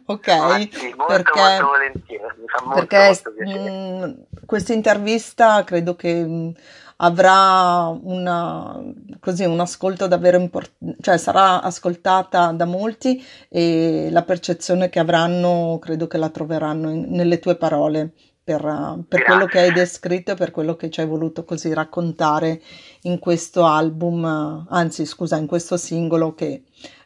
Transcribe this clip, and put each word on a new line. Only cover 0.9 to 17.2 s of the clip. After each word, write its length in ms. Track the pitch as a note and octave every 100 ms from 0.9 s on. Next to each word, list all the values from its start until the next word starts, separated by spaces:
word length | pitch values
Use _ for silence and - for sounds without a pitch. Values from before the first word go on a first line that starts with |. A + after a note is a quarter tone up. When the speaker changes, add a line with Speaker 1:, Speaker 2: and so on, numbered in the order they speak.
| B2+
Speaker 2:
molto, 80 | E3+
Speaker 1:
Perché, 340 | F#3 F3 D3+
Speaker 2:
molto 260 | F#3+ F#3+ C#3
volentieri, 680 | C#3 C#3 C3+ - A2 A2 A2+
mi 80 | A#2
fa 160 | B2+
molto, 140 | B2+ C3+
Speaker 1:
perché, 280 | E3+ G3+ G3
Speaker 2:
molto 260 | F#3 -
piacere. 380 | - G3+ G3 G3
Speaker 1:
mm, 420 | F#3+ F#3+ F#3 F3+ - - - -
questa 260 | G#3+ F3+
intervista 920 | A3 G#3+ G3+ G#3 A3+ - - A#3 G#3
credo 320 | F#3 F3 E3+ F3
che, 180 | F3
mm, 360 | E3+ E3 E3 E3 E3 - - - -
avrà 880 | E3+ E3+ F#3 F#3+ F#3+ F#3 F3+ F3 E3+
una, 920 | E3 F#3 F#3 F3+ E3+ E3+ D#3+ - - G1+ - - -
così, 240 | - F3+
un 140 | F#3 E3
ascolto 480 | F3 - F#3+ F#3 F#3+
davvero 320 | F3 F3 F3+
import-, 560 | F3+ - - _ E3+ -
cioè 180 | - F3
sarà 420 | - - F#3+ F3+
ascoltata 920 | - F3 F3+ F3 F#3+ F#3 F#3 F#3 E3+
da 140 | E3 E3+
molti, 540 | F3+ A3 A3 C4 B3+ - - _
e 600 | F3 E3+ E3 E3 D#3+ D#3
la 100 | E3
percezione 680 | E3+ F3+ - E3+ - F3+ F3+
che 100 | F3+
avranno 800 | E3 E3+ E3+ F3 F3 F3 E3+ E3
credo 260 | E3 D#3+ D#3+
che 120 | D#3+
la 100 | D#3+
troveranno 600 | D#3+ D#3 D#3+ D#3 D#3 D#3
in, 160 | D#3+ -
nelle 300 | F3+